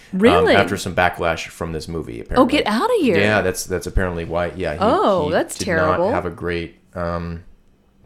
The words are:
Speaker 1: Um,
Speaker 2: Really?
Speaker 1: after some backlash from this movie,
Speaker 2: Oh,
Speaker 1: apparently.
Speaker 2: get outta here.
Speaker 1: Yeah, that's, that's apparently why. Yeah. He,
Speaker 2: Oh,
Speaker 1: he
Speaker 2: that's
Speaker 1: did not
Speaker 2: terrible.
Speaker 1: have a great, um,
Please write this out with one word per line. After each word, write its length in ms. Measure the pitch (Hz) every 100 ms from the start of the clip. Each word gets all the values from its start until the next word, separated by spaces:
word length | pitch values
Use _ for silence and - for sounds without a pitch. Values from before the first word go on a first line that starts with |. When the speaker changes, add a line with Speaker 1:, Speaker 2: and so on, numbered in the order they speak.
| -
Speaker 1:
Um, 60 | 185
Speaker 2:
Really? 360 | 226 - 453 233
Speaker 1:
after 220 | - 95
some 180 | - 87
backlash 520 | 90 - 87 80 -
from 260 | - 85
this 140 | 80 76
movie, 320 | 82 73 58
Speaker 2:
Oh, 20 |
Speaker 1:
apparently. 280 | - - 254 294
Speaker 2:
get 80 | -
outta 300 | 214 427 494
here. 160 | 277 180
Speaker 1:
Yeah, 240 | 101 107
that's, 240 | 92 92 -
that's 200 | 90 87
apparently 380 | 92 92 85
why. 280 | 85 82 87 92
Yeah. 180 | 85
He, 60 | 76
Speaker 2:
Oh, 440 | 202 320 381 190 151
Speaker 1:
he 60 |
Speaker 2:
that's 260 | 180 330 -
Speaker 1:
did 100 | 190
not 80 | 165
Speaker 2:
terrible. 360 | 180 90 185
Speaker 1:
have 140 | 233 87
a 40 |
great, 500 | 82 85 87 85 - _ 90
um, 480 | 85 85 85 82 - - _ _ _ _